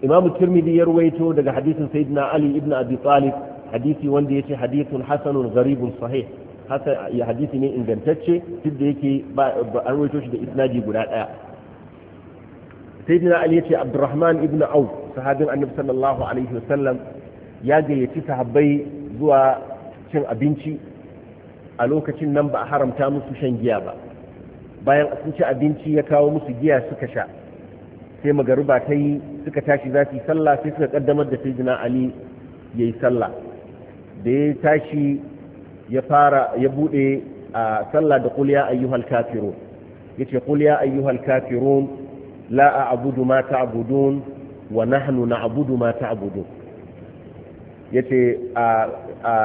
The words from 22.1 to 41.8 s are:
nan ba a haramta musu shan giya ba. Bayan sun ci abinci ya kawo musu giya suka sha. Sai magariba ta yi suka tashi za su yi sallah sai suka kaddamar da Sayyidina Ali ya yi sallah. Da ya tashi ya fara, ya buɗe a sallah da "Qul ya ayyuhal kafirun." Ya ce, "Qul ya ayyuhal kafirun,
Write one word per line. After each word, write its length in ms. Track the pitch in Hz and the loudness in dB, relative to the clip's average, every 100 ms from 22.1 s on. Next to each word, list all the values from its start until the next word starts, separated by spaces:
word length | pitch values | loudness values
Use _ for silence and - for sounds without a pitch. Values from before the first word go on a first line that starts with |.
| - 151 | -4 0
nan 160 | 143 147 | 0 0
ba 120 | 120 | -2
a 40 | 117 | -2
haramta 400 | 143 135 123 139 | 0 0 0 0
musu 260 | 143 - 127 | -2 -6 -4
shan 240 | 139 117 | -2 0
giya 160 | 120 104 | 0 0
ba. 140 | 92 - - - - - - - - - | -2 -12 -16 -20 -20 -20 -20 -20 -20 -6
Bayan 320 | 117 143 147 - | 2 4 4 -2
sun 120 | 156 | -8
ci 100 | 151 165 | -2 0
abinci 480 | 127 147 147 156 | 2 0 0 0
ya 80 | 151 | 0
kawo 260 | 139 147 147 | 2 4 4
musu 200 | 156 143 120 | 2 -4 -2
giya 240 | 151 135 117 | 2 2 0
suka 160 | - 127 | -8 -6
sha. 180 | - 98 - - - - - - - - - | -6 -8 -12 -20 -20 -20 -20 -20 -20 -20 -6
Sai 100 | 143 | 0
magariba 480 | 147 127 131 143 127 | 2 4 2 4 2
ta 140 | - | 2
yi 240 | 147 143 147 - - - | 0 2 -2 -6 -12 -6
suka 160 | 147 | -6
tashi 280 | 147 139 135 | 0 0 2
za 160 | 135 139 | 2 2
su 80 | 131 | -2
yi 60 | - | -2
sallah 260 | 156 156 139 | 0 2 2
sai 80 | - - | -2 -2
suka 100 | 147 | -2
kaddamar 380 | 143 135 147 139 | 0 2 2 0
da 120 | 123 | -2
Sayyidina 400 | 135 123 127 127 | -4 -4 -2 0
Ali 320 | 120 127 127 - - - - - - 113 | 0 0 -2 -6 -16 -18 -20 -20 -12 -2
ya 80 | 117 | -2
yi 80 | 113 | 2
sallah. 300 | 127 120 98 - - - - - - - - - | 0 2 -2 -6 -14 -18 -20 -20 -20 -20 -20 -8
Da 80 | 110 | -2
ya 240 | 135 147 135 | 2 2 0
tashi 560 | 156 151 151 151 143 143 - - - - - - - | 2 2 0 -2 -2 -2 -6 -18 -20 -20 -20 -20 -4
ya 120 | 127 131 | -4 2
fara, 480 | 143 147 139 127 113 | 6 6 6 2 2
ya 140 | 135 | 0
buɗe 520 | 135 151 147 135 135 - - - | 2 0 2 2 0 -6 -16 -8
a 360 | - 113 107 - | -4 -2 -2 0
sallah 300 | 151 156 139 | 2 4 4
da 80 | 120 | 2
"Qul 200 | 135 139 | 0 2
ya 140 | 139 113 | 4 2
ayyuhal 340 | 127 127 127 117 | 0 0 -2 0
kafirun." 460 | 120 117 113 104 - - - - - - - | -2 -2 -4 -6 -8 -16 -20 -20 -20 -18 -10
Ya 40 | 131 | -4
ce, 80 | 127 | -4
"Qul 220 | 131 147 | 0 4
ya 160 | 147 147 135 | 4 4 2
ayyuhal 320 | 135 135 127 139 | 0 0 -2 0
kafirun, 640 | 131 131 123 135 139 | 0 0 0 2 2